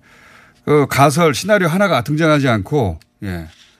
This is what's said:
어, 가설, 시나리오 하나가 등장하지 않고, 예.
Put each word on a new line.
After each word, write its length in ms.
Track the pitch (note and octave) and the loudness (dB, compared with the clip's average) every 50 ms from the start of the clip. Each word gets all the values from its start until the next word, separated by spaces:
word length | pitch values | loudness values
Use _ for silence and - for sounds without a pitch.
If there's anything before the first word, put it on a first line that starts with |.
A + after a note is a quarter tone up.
| _ _ - - - - - - - _ _ _ - | _ _ -20 -20 -20 -20 -20 -20 -20 _ _ _ -2
어, 200 | - D3 D3+ C#3 - | 2 2 4 4 2
가설, 460 | - - C#3 D3+ C3 D#3+ F3 D#3 C3+ | 0 -2 0 0 0 2 2 2 0
시나리오 320 | - - F#3+ G#3+ G#3 F#3 D#3+ | 0 0 0 2 2 2 0
하나가 340 | D#3+ G3 G#3 F#3+ D#3+ B2 - | 0 0 0 2 0 -2 -2
등장하지 440 | D3 D3+ D3+ E3 D#3 D3+ C#3+ C3+ C3 | -2 -2 0 2 2 2 2 2 0
않고, 520 | A#2 G#2 F#2+ - D3 D3 A#2 F#2 E2 D#2 _ _ _ _ G#2 | 0 -2 -2 -2 -2 -2 -2 -2 -4 -8 _ _ _ _ -10
예. 240 | G2 F2+ E2+ D#2+ D#2 - _ - _ _ _ | -8 -8 -8 -10 -14 -18 _ -20 _ _ _